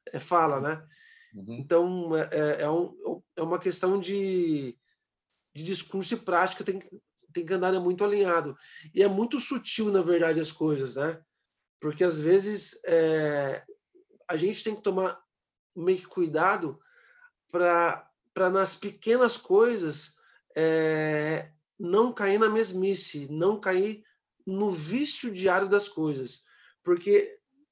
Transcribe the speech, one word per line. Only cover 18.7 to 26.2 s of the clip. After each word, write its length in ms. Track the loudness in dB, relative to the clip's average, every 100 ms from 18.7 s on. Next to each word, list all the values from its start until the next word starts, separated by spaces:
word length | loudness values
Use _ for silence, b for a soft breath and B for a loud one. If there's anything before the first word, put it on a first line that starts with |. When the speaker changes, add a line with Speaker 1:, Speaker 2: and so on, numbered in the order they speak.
| -4
Speaker 1:
pequenas 600 | -10 -6 0 4 2 0
coisas, 800 | 2 4 6 2 -4 -6 -12 b b b _ -2
é, 960 | 2 2 0 0 0 0 -2 -4 -6 _ _ -10
não 320 | 0 4 4
cair 280 | 2 0 4
na 100 | 4
mesmice, 800 | 2 0 0 0 -2 -4 -8 -8
não 280 | 0 0 0
cair 440 | 0 0 0 -4 b b _ _ -8
no 260 | -2 -2
vício 600 | -2 -4 -4 -4 -6 -8
diário 380 | -2 0 2 2
das 180 | 0 0
coisas. 560 | -4 -4 -4